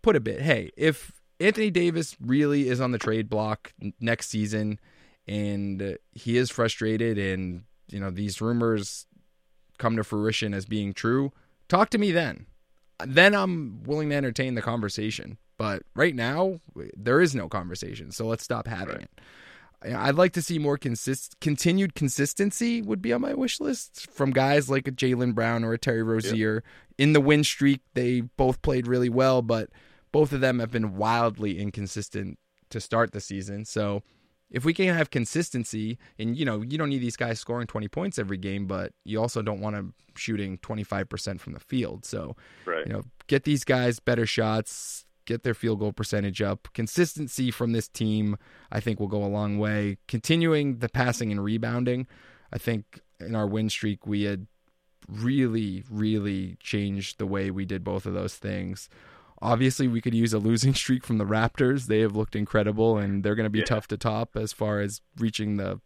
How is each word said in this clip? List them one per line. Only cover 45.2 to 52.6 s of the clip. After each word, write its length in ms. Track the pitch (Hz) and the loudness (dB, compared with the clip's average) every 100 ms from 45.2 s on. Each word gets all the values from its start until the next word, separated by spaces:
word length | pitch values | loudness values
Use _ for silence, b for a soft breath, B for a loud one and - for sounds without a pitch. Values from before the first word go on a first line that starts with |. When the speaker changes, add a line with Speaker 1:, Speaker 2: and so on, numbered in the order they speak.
| - | -8
Speaker 1:
get 180 | 117 | -4
their 100 | 123 | -2
field 260 | 110 117 107 | 0 0 0
goal 100 | 104 | -2
percentage 500 | - 107 104 101 92 | -2 -2 0 0 0
up. 280 | 101 101 - | -2 -2 -8
Consistency 800 | - 110 - 175 - 135 - 127 | -6 -2 2 0 0 -6 -2 -2
from 220 | - 120 | 0 0
this 160 | 113 - | 0 -2
team, 480 | - 110 107 104 101 B B B | -2 0 2 0 -2 B B B
I 80 | 107 | -4
think, 220 | 117 104 | -2 -2
will 80 | 101 | -2
go 120 | 104 101 | -2 -2
a 20 | |
long 320 | 104 104 101 | -2 -2 0
way. 380 | 107 107 101 98 - | 0 0 -2 -6 -6
Continuing 720 | 123 - 165 165 156 143 120 | -6 2 2 4 2 2 -2
the 80 | 117 | -2
passing 420 | - 123 117 110 | 0 0 0 -2
and 100 | 101 | -2
rebounding, 640 | 101 110 117 120 123 123 127 B B B B | 0 -2 -2 -2 0 -2 -6 B B B B
I 40 | |
think 440 | - | -6